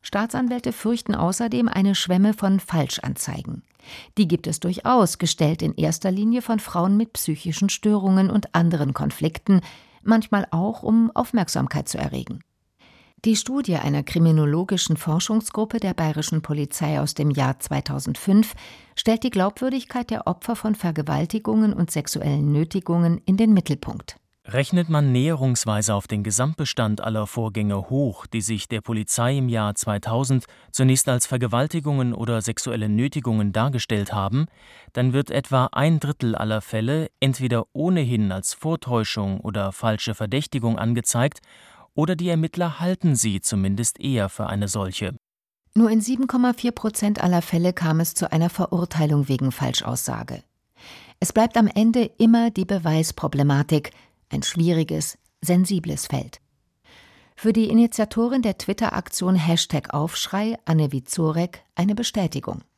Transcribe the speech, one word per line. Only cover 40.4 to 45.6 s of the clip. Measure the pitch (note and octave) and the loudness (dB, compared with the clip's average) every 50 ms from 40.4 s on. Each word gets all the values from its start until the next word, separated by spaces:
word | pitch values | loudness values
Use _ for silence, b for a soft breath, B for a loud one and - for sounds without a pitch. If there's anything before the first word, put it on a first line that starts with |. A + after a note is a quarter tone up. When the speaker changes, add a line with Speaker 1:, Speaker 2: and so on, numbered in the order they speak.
| D3 - - C#3 A2+ A#2 A2+ - | -4 -2 -4 -2 0 0 -2 0
Speaker 2:
angezeigt, | - A2+ A#2+ A2+ A2+ - - A#2 B2 D3 - - b b b b b b b b b b b | 0 0 0 0 -2 -2 0 0 0 0 -2 -6 b b b b b b b b b b b
oder | - D3+ D#3 F#3 | 0 2 2 2
die | D#3+ F3 F3+ | 0 0 0
Ermittler | E3+ D#3+ D#3+ D#3+ - F3 F3+ E3+ D3 - | 0 0 0 0 -2 -2 -2 -2 -2 -2
halten | E3 F3+ F#3 - - E3+ C#3+ | -2 -2 -2 2 2 2 2
sie | A2+ - A2 G2 F#2+ | 4 2 0 0 0
zumindest | - - - G2+ F#2+ G2 G2 G2+ A#2 - - - | -2 0 0 0 2 2 0 0 -2 -4 -4 -4
eher | - C3+ C3+ A#2 G2+ F#2+ | -4 -2 0 0 0 -2
für | - - G#2+ | -2 -6 -6
eine | - G2 G2+ G#2 G2 | -4 -2 -2 -2 -2
solche. | - G#2+ G2 F#2 F#2 - G#2+ F#2 - - _ _ _ _ _ _ _ _ | -2 -2 -4 -4 -4 -6 -6 -6 -6 -10 _ _ _ _ _ _ _ _